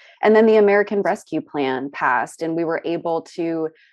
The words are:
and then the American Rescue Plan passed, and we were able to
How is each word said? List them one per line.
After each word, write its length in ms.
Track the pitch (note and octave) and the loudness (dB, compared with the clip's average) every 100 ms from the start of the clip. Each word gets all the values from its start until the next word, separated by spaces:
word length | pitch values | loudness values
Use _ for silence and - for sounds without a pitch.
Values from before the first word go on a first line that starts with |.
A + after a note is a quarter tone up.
| _ _ | _ _
and 140 | G#3 A3 | 4 6
then 100 | A3 | 6
the 120 | A3 | 6
American 440 | G3+ G3+ G#3 G3+ | 4 4 0 -2
Rescue 400 | F3 G#3 - D#3 | -2 -4 -6 -8
Plan 480 | - D3+ C3+ C3 C#3 | -6 -4 -2 -4 -6
passed, 540 | - D3 B2 C3+ - | -4 -2 0 -2 -6
and 120 | E3 E3 | -6 -4
we 100 | D#3+ | -4
were 180 | E3 - | -4 -4
able 360 | E3+ E3+ E3 | -6 -4 -6
to 480 | D#3+ - E3 D#3+ D#3 - _ | -6 -8 -6 -4 -6 -8 _